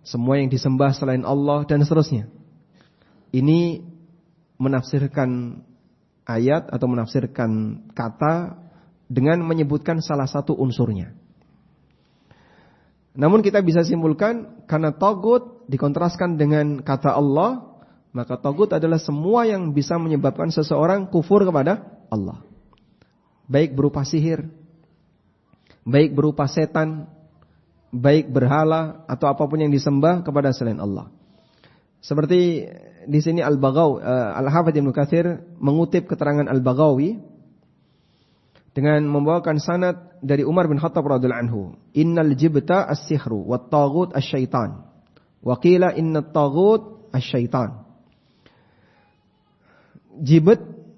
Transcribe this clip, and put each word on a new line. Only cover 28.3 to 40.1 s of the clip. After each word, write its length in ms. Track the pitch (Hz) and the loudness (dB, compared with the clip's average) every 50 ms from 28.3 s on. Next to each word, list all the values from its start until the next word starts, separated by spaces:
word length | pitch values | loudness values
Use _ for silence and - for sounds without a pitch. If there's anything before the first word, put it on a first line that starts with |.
| 123 135 123 127 139 151 156 156 160 160 160 156 - - - | 0 0 2 2 2 2 2 2 2 0 -2 -4 -8 -12 -12
atau 240 | - 131 117 156 143 | -10 -6 -2 -2 0
apapun 320 | 139 - 151 139 151 156 156 | 0 0 -2 -2 -2 0 0
yang 80 | 147 | 2
disembah 480 | 143 135 139 147 143 139 151 165 180 180 | 2 0 2 0 2 2 2 2 2 0
kepada 320 | 175 160 143 147 139 139 | -2 -2 -2 0 0 0
selain 240 | 127 - 123 117 104 | 0 -2 -4 -4 -4
Allah. 300 | - 95 101 98 92 - - - _ _ _ _ _ _ _ _ _ _ _ _ _ _ _ _ _ - | -4 -4 -6 -6 -6 -10 -14 -20 _ _ _ _ _ _ _ _ _ _ _ _ _ _ _ _ _ -10
Seperti 640 | - 147 151 156 151 180 180 180 175 165 139 - - - - - 55 - 82 85 | -6 -2 -2 0 2 2 2 2 2 0 -2 -6 -10 -14 -18 -20 -20 -20 -16 -6
di 120 | 123 147 151 151 | -2 0 0 2
sini 160 | 165 165 170 | 2 0 0
Al-Baghawi, 640 | 131 143 147 135 139 135 131 156 170 151 131 - - | 0 0 2 2 2 2 4 4 2 2 2 0 -2
eh, 280 | 107 127 127 120 104 78 92 135 | -2 -2 -2 -2 -2 -4 -4 -2
Al-Hafidz 320 | 139 147 170 170 165 147 | 0 2 2 2 2 2
Ibnu 160 | 151 139 135 | 2 0 0
Katsir 340 | 123 151 143 - 151 170 165 175 170 - - - - | 0 0 0 2 2 2 0 0 -4 -6 -10 -18 -10
mengutip 560 | - - 143 143 160 165 160 - 175 175 - | -4 -2 0 2 2 2 2 0 -2 -2 -2
keterangan 400 | 180 - 151 147 147 147 147 - | -4 -4 -2 0 0 0 0 0
Al-Baghawi 640 | 135 131 123 131 127 135 156 151 135 131 143 185 233 214 - - - - - _ _ _ _ _ _ _ _ _ _ _ _ _ _ _ _ _ _ _ _ _ _ _ _ _ - | 0 0 0 0 2 4 4 4 4 2 0 -2 -4 -6 -12 -18 -20 -20 -20 _ _ _ _ _ _ _ _ _ _ _ _ _ _ _ _ _ _ _ _ _ _ _ _ _ -6
dengan 320 | 135 135 147 151 151 151 | -2 0 2 2 2 2
membawakan 560 | 143 147 143 143 151 165 175 175 170 156 151 - | 2 0 0 2 2 0 0 0 0 -2 -2 -2
sanad 560 | - 175 180 180 180 180 180 - - | -2 -2 0 0 -2 -2 -4 -10 -20